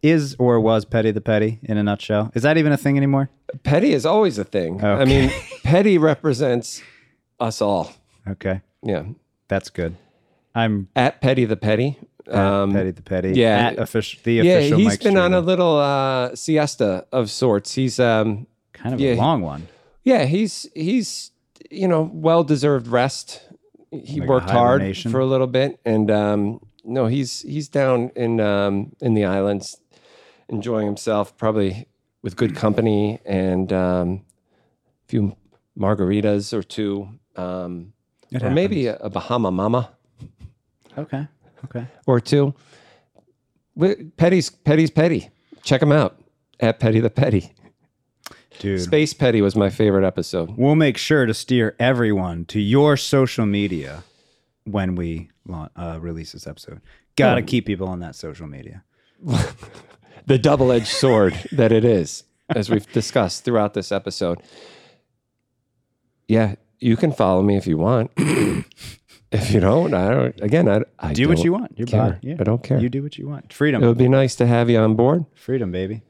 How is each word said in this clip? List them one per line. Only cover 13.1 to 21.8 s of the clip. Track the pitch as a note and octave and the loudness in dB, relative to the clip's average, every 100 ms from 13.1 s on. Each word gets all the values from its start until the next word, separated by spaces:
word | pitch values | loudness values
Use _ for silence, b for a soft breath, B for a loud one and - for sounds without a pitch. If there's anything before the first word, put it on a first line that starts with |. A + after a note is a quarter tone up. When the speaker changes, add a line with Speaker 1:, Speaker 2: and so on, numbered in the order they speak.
| F#2+ F2+ | -4 0
Speaker 2:
yeah. | A2 A2+ A2 A#2+ | 2 4 4 2
Speaker 1:
At | - | -2
offic-, | A2+ A#2 G#2 - | -4 -4 -4 -8
the | - A#2 | -2 2
Speaker 2:
Yeah, | E3 F3+ | 4 4
Speaker 1:
official | C#3+ D#3 | 4 4
Speaker 2:
he's | G#3+ | 4
Speaker 1:
Mike | G3+ | 2
Speaker 2:
been | A3+ G3 | 2 2
on | F3+ | 4
a | F#3 | 2
Speaker 1:
Striegel. | E3+ | 2
Speaker 2:
little, | F#3 F3 D3+ | 2 2 2
uh, | C#3+ C#3 C3+ C3 B2 - | 2 0 0 -2 -4 -6
siesta | - D#3 D3 - G#2+ F#2 - | -2 0 0 0 0 0 -4
of | C3 A2 | -2 -2
sorts. | - C3 G#2 - - | 0 2 0 -2 -4
He's, | C3 A2+ | -4 0
um, | B2 A2 A2 G#2+ B2+ _ _ | 2 2 0 -4 -10 _ _
Speaker 1:
Kind | - - B2+ | -12 -8 -2
of | |
Speaker 2:
yeah, | C#3 | 0
Speaker 1:
a | A#2 | 2
Speaker 2:
he | |
Speaker 1:
long | B2+ D#3 | 2 0
one. | E2+ C#2+ E2 b b b | -4 -8 -14 b b b
Speaker 2:
Yeah, | - B3+ C3+ | 0 2 2
he's, | E3+ G#3+ - - | 0 -2 -6 -16
he's, | - D#3+ B3 G3+ - - _ _ _ - | -8 -2 -2 -2 -10 -16 _ _ _ -20
you | - | -6